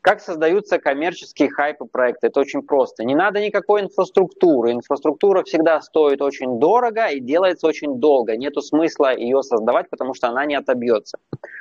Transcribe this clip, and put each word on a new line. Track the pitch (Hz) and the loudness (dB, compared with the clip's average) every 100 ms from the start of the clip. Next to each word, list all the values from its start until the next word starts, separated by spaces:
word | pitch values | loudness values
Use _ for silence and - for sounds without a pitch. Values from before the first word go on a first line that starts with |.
Как | - 202 | 2 0
создаются | - 165 160 190 208 170 | -4 -2 0 0 -2 -2
коммерческие | 156 139 160 160 - - 143 | -2 -2 -4 -6 -18 -2 -2
хайпы | - 147 151 | 0 -4 -4
проекты? | 120 - 123 117 117 | -10 -2 -2 0 -2
Это | - | 0
очень | 139 143 | -2 -4
просто. | 92 143 120 - | -2 0 0 -2
Не | 117 143 | -2 0
надо | 196 202 | 0 0
никакой | 208 202 - 208 | -2 -4 0 0
инфраструктуры. | 190 - 185 - 190 - 180 139 117 | 0 -2 0 2 0 2 4 4 2
Инфраструктура | 120 - 139 151 143 202 190 | -2 -4 -2 -2 0 2 2
всегда | 190 165 160 156 | 0 2 2 2
стоит | - 160 147 139 | 0 2 2 2
очень | 143 139 131 123 | -2 -4 -6 0
дорого | 147 226 240 220 220 | 2 4 2 -2 -2
и | 143 | -4
делается | 123 156 185 170 160 | -2 0 2 0 -2
очень | 151 151 131 | -2 -6 0
долго. | 151 135 113 113 | 2 2 2 -4
Нету | 139 147 | -4 -6
смысла | 147 147 160 - 139 | -2 0 0 2 0
ее | 117 120 135 | 2 0 0
создавать, | 135 117 110 139 185 | 0 -2 0 0 -2
потому | - 131 | -8 -8
что | 131 120 | -4 -4
она | 120 147 | -2 -2
не | |
отобьется. | 139 - 127 120 110 - - _ - - - | -4 -2 -2 0 -2 -2 -20 _ -16 -14 -18